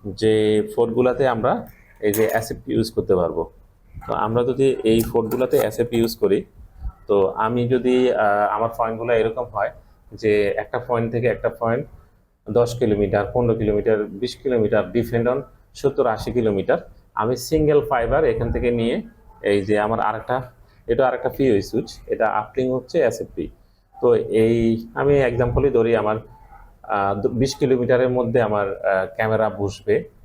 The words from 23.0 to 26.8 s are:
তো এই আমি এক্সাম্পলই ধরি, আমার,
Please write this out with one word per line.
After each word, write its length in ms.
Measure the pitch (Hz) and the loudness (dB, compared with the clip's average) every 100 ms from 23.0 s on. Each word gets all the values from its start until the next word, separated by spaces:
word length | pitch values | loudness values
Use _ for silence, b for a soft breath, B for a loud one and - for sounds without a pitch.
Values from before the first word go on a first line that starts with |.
| 120 120 - - - - _ _ _ - | 0 -2 -10 -8 -10 -10 _ _ _ 0
তো 120 | 123 117 | 2 2
এই 720 | - 110 110 117 113 113 - 135 | 2 2 4 4 2 0 -4 -2
আমি 240 | 139 143 | 2 2
এক্সাম্পলই 500 | 127 120 120 120 139 | 2 0 0 2 2
ধরি, 260 | 120 113 113 | 4 4 2
আমার, 200 | 104 107 - B B B B _ | 2 -2 -6 B B B B _